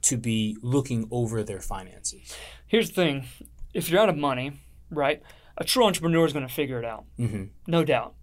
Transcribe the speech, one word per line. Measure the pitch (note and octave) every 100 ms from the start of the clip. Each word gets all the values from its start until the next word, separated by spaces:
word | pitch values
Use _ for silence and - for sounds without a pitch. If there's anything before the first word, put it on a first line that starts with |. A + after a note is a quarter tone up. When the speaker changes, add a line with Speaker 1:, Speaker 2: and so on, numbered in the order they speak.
Speaker 1:
to | - B2+
be | A#2 A2 G#2+ G#2+
looking | A#2+ C#3 B2 A#2 A2
over | B2 A#2 A2
their | G#2+ G2
finances? | - G2 F#2 F#2 - - - - - - -
Speaker 2:
Here's | A3+ F3
the |
thing. | - F3 C#3 B2+ - - - -
If | - E3
you're | F3
out | G#3+
of | D#3
money, | C#3+ B2+ C3 C#3+ - - -
right, | D3+ C#3 D3 - - - -
a |
true | - B3+
entrepreneur | A3+ F3+ E3 E3
is | E3
gonna | D3 C3
figure | - C#3+ B2+
it |
out. | A#2 A2 - -
Speaker 1:
Mm-hmm. | A#2+ G#2+ G2 - -
Speaker 2:
No | E3
doubt. | D3+ B2+ A2 -